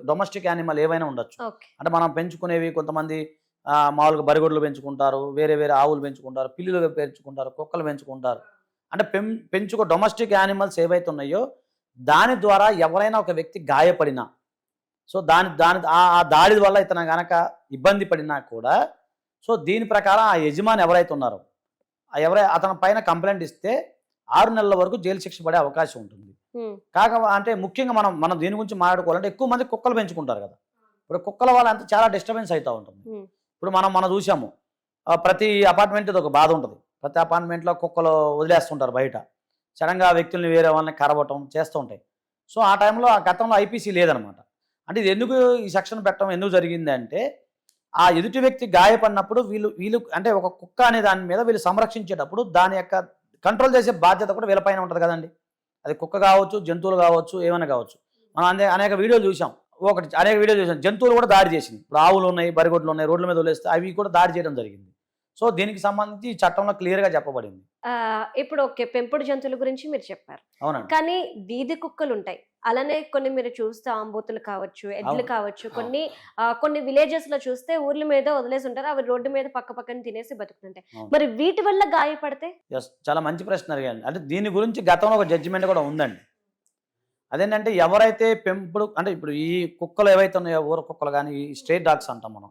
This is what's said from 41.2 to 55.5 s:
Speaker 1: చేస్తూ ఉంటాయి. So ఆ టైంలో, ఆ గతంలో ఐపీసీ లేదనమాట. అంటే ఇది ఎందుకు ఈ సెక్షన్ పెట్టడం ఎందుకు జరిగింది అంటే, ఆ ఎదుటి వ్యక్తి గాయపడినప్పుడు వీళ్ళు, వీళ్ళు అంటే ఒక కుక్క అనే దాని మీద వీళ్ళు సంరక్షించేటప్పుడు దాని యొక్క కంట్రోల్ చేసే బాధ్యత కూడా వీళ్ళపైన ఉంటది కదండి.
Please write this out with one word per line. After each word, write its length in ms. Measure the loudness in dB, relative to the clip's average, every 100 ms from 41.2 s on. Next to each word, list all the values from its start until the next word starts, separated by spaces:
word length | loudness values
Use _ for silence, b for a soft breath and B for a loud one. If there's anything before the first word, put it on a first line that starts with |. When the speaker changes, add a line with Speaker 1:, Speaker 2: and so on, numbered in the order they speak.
| 0 -4 -6 -6
Speaker 1:
చేస్తూ 240 | -4 -6
ఉంటాయి. 200 | -10 -16 _ _ _ _ _ 0
So 60 |
ఆ 120 | 2
టైంలో, 340 | 4 4 4 4
ఆ 100 | 4 2
గతంలో 260 | 0 2 2
ఐపీసీ 340 | 2 -4 -4
లేదనమాట. 440 | 2 2 2 -4 -20 _ _ _ _ -8
అంటే 120 | -2
ఇది 100 | 0
ఎందుకు 440 | 0 0 4 4
ఈ 140 | 2 0
సెక్షన్ 360 | -4 -4 -4 -4
పెట్టడం 260 | -2 -2
ఎందుకు 180 | -2 2
జరిగింది 400 | 2 0 -4 -4
అంటే, 540 | -4 -4 -6 -6 -10 _ _ _ _ _ 2
ఆ 120 | 4
ఎదుటి 300 | 4 0 2
వ్యక్తి 280 | 2 2 2
గాయపడినప్పుడు 760 | 6 8 6 4 0 -2 -2
వీళ్ళు, 340 | -2 -4 -6 -6
వీళ్ళు 220 | -4 -4 -4
అంటే 160 | -4 0
ఒక 300 | 0 -2 -8
కుక్క 220 | -10 2
అనే 200 | 4 4
దాని 220 | 2 0
మీద 160 | -2 -2
వీళ్ళు 180 | 0 0
సంరక్షించేటప్పుడు 840 | 0 0 -2 -4 -8 -8 -6 -6
దాని 340 | 0 2 2 0
యొక్క 240 | -4 -4 -6 _ _ _
కంట్రోల్ 300 | -2 2 4 4
చేసే 140 | 2
బాధ్యత 380 | 2 2 2 0
కూడా 180 | -4 0
వీళ్ళపైన 340 | 2 2 -2
ఉంటది 200 | -2 -2
కదండి. 300 | -2 -2 -8 _ _